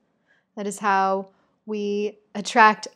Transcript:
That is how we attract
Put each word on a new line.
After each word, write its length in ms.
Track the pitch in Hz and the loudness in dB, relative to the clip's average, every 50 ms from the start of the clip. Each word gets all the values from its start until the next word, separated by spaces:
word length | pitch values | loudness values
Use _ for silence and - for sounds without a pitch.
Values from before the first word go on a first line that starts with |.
| _ _ _ _ _ _ _ _ _ _ _ | _ _ _ _ _ _ _ _ _ _ _
That 100 | - 208 | -10 -10
is 120 | 202 190 190 | -8 -8 -4
how 500 | 208 208 196 190 190 190 190 196 196 190 _ _ _ _ _ _ _ | -2 0 0 2 2 0 -2 -4 -6 -10 _ _ _ _ _ _ _
we 520 | - 214 214 208 202 202 202 208 208 208 - _ _ - | -10 -8 -6 -4 -4 -4 -4 -4 -6 -8 -12 _ _ -12
attract 540 | 202 196 - - 247 220 214 214 196 - - - | -12 -10 -2 4 6 6 6 6 2 -4 -14 -18